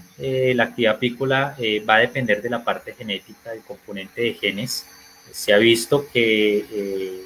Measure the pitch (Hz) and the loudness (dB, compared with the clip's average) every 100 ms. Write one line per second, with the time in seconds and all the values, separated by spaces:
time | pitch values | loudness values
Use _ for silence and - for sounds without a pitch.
0 | - - 135 131 131 123 117 - 110 107 | -14 -10 -4 0 2 2 0 0 0 2
1 | 123 120 135 135 139 139 113 107 110 110 | -2 -2 0 0 -2 -4 -2 -2 2 4
2 | 120 139 120 104 117 120 110 92 - 107 | 4 0 -2 -2 -2 -4 -4 -6 -8 -14
3 | 113 95 - 104 120 113 - - - 101 | -10 -10 -10 -18 -14 -14 -14 -18 -14 -12
4 | 95 - 117 - 101 98 127 - - - | -10 -6 -4 -2 -4 -4 -6 -8 -10 -20
5 | - - - - - 104 113 117 - 143 | -20 -20 -18 -6 2 6 6 4 2 0
6 | 143 123 113 107 107 104 104 110 101 98 | 0 0 2 4 4 2 -2 -6 -6 -4
7 | 95 92 | -6 -10